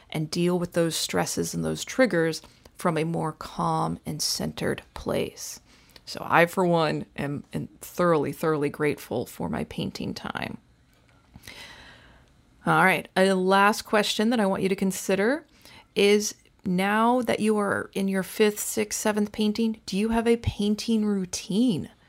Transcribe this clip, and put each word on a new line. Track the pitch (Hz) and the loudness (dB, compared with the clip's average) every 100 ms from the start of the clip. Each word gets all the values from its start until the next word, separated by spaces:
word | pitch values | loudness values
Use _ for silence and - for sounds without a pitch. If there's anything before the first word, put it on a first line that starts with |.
| - | -10
and | 156 156 | -6 -4
deal | 175 175 180 | 0 0 0
with | 175 | 0
those | 175 165 160 | 0 0 0
stresses | - 175 170 - 170 | -2 -2 -2 -2 -4
and | 170 | -4
those | 160 156 | -4 -4
triggers | - - 254 175 165 160 - - - | -4 2 2 4 0 -2 -10 -20 -20
from | - 180 156 | -4 -2 0
a | |
more | 160 165 160 | 0 -2 -4
calm | 156 - - 165 160 160 165 | -6 -10 -4 0 0 -2 -4
and | - 151 | -8 -6
centered | - - 160 - - 143 - | -4 -2 -4 -4 -4 -4 -8
place. | - - - - - - - - - _ - | -10 -4 -2 -4 -6 -14 -14 -20 -20 _ -20
So | - - - | -14 -12 0
I, | 147 170 | 4 4
for | 196 180 | 2 2
one, | 170 151 151 - - | 2 2 -2 -6 -8
am, | 143 143 - | -6 -6 -8
am | 160 - - | -10 -10 -12
thoroughly, | - - 175 160 135 | -10 0 2 2 0
thoroughly | 139 160 151 143 | -2 -2 0 -2
grateful | - 151 - - - | -2 -2 -2 -4 -6
for | - - - | -6 -6 -6
my | - | -4
painting | - - - - - | -6 -6 -8 -6 -8
time. | - - - - - _ _ _ _ _ _ _ - - - - - - - - - _ _ _ _ - | -8 -10 -8 -8 -10 _ _ _ _ _ _ _ -20 -20 -18 -18 -20 -20 -20 -20 -20 _ _ _ _ 0
All | 156 | 4
right, | 185 160 - - | 4 2 0 2
a | 190 | 4
last | 190 185 196 202 220 | 4 4 4 4 2
question | - 214 208 - 214 | 0 2 2 0 2
that | 247 | 2
I | 196 | 2
want | 190 | 2
you | 190 | 0
to | 196 | 0
consider | 196 190 - 190 214 302 - _ - - - | 0 -2 0 2 2 0 -4 _ -20 -20 -6
is, | - 202 208 208 - _ _ | 2 6 4 2 -6 _ _
now | - 180 196 214 233 254 | -2 0 2 2 4 2
that | 233 - | 2 2
you | 214 208 | 2 2
are | 202 196 208 | 0 -2 -4
in | 196 196 | -2 0
your | 190 | 0
fifth, | 180 - 214 208 | -2 2 2 2
sixth, | - - 208 - | -4 -4 -4 -2
seventh | 214 214 208 | 0 0 -2
painting, | - 214 208 226 220 - | 0 0 0 -2 -4 -4
do | 190 | -2
you | 220 | 0
have | 226 233 | 2 2
a | 233 | 2
painting | - - 208 214 - 226 | 0 -2 0 0 0 0
routine? | 214 202 185 - - 190 254 160 - - | 2 0 -4 -8 -4 2 2 0 -4 -14